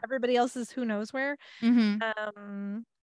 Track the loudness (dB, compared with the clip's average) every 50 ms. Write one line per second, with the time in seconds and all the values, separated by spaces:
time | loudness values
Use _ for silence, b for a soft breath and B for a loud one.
0 | -4 -4 -2 0 0 2 4 2 2 2 -2 -6 -8 -8 -6 -4 -4 -2 -2 -4
1 | -4 -6 -4 -4 -4 -4 -4 B B B B B 4 6 6 6 6 6 4 2
2 | 0 -2 -2 -4 -6 -6 -8 -10 -12 -12 -10 -8 -6 -6 -6 -8 -10 -12 _ _